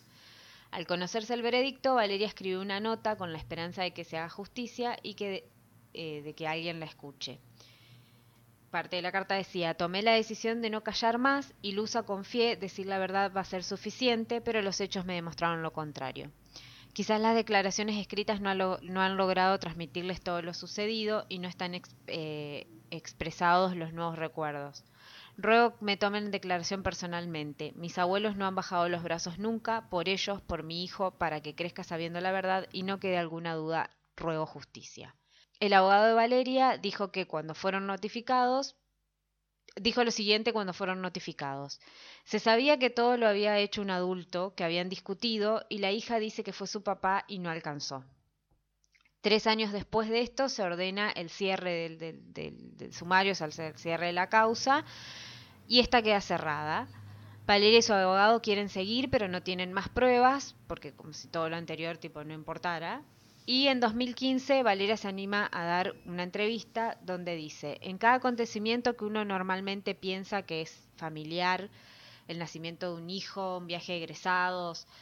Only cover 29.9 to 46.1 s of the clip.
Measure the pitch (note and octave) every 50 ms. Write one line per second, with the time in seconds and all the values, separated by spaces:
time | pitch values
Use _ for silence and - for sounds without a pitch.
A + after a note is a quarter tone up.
29.9 | F#3 F3 E3 F#3 G3 F#3 - G#3 G3+ G3 - - F3+ D#3 D#3 D#3+ E3 E3+ F3+ F3+
30.9 | - - G3 F#3 - - F3+ D#3+ D#3 D3+ D3 D3+ D3 - E3+ F3 - - F3+ -
31.9 | F3 D#3+ E3 E3 E3+ F3 F3+ F#3+ F#3+ F#3+ F#3+ F#3 F#3 F#3+ F3+ - - F#3+ F#3 F#3+
32.9 | G3 F#3 - F#3+ F3+ F3 E3+ D#3+ E3 E3 E3+ E3+ E3 D#3+ D#3 D#3+ E3 D#3+ - -
33.9 | - _ _ _ _ - E3 E3 D#3+ D#3 D#3 - - C#3+ C#3 - - - - -
34.9 | - - - B2 - _ _ _ _ _ _ _ _ _ G#3+ G3+ G3+ F#3+ F#3+ F#3+
35.9 | G3 G3+ G#3+ A3+ A3+ A#3 A3+ A#3+ B3 B3+ B3+ B3+ C4 C4 C4 C4 G#3+ - F3+ G3+
36.9 | F3+ - G3+ F#3 - F#3+ F3+ - - D#3 D#3 D#3 D#3 - - F#3+ F#3+ G3 G3 G3
37.9 | G3 F3+ G3 G#3 - A#3+ A3+ - B3+ B3+ B3 B3 B3+ C4+ C#4 C4 - _ _ _
38.9 | _ _ _ _ _ _ _ _ _ _ _ _ _ _ _ - - - F#3+ -
39.9 | - B3 A#3+ A#3 G#3 - G#3 G3+ G#3 G#3+ A3 A#3+ G#3 G#3+ G3+ F#3 F3 - G3+ F#3
40.9 | F#3 F#3+ F#3 F3+ E3+ F3+ - - D#3 - D3 C#3 C3+ C#3 C#3+ C#3 - - - -
41.9 | - - - - - - _ - - G#3+ - A#3 A3 A#3 C4 D4 D4+ C4 B3+ A#3+
42.9 | A#3+ A#3+ A#3 A#3+ B3 A#3+ A#3 G#3+ G3+ G3+ G#3 G#3 G#3 G#3 G3+ G3+ - G#3+ G3+ G3
43.9 | F#3 F3+ F3+ F3+ F#3 F3+ E3 - - F3 F3+ G3+ F#3+ - F#3 E3 E3+ F3 F3+ F#3
44.9 | F3+ - - - G3 F#3 - A#3 A3 G#3+ G3+ G#3+ A3+ A3 - - G#3+ G#3 G3 F#3+
45.9 | G3+ A3+ G#3+ -